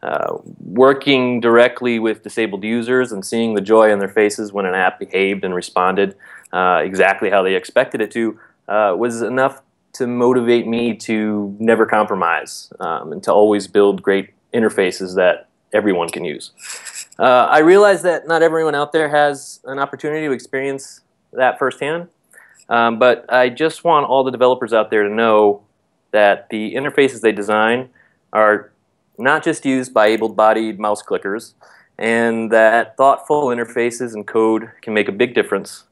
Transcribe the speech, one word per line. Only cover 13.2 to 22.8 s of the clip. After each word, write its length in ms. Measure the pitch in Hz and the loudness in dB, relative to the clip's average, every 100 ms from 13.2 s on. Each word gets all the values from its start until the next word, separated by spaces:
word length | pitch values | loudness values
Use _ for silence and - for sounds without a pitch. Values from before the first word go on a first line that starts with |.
to 100 | - | 0
always 340 | 90 107 104 95 | 4 4 2 0
build 360 | 104 101 98 | 2 2 2
great 320 | 98 98 95 _ _ | 0 -2 -2 _ _
interfaces 640 | 123 110 - 95 - 95 92 | -2 0 0 -2 -2 -6 2
that 320 | 90 80 - _ _ | 2 2 -6 _ _
everyone 380 | 104 104 90 82 | -2 0 -2 -2
can 120 | - | -6
use. 280 | 85 69 - _ - - - - - - | -10 -10 -16 _ -18 -16 -16 -18 -20 -2
Uh, 280 | 123 123 120 | 4 4 4
I 100 | 151 | 4
realize 420 | 156 196 208 190 | 6 6 6 4
that 260 | 175 156 143 | 0 -2 -2
not 140 | 165 | 2
everyone 320 | 165 160 160 | 2 2 -2
out 180 | 143 147 | -2 -2
there 160 | 160 151 | -2 0
has 520 | 147 147 139 - - | 2 2 0 -12 -20
an 140 | - 135 | -14 -8
opportunity 480 | 139 135 156 151 156 | -8 -6 -8 -6 -4
to 60 | |
experience 680 | 123 - 135 139 135 - - _ _ _ | -4 -4 -6 -6 -8 -12 -20 _ _ _
that 260 | 113 127 120 | -2 -2 0
firsthand, 480 | 131 - 143 165 170 _ _ - _ _ _ | -4 -4 -6 -6 -10 _ _ -20 _ _ _
um, 280 | 117 | 0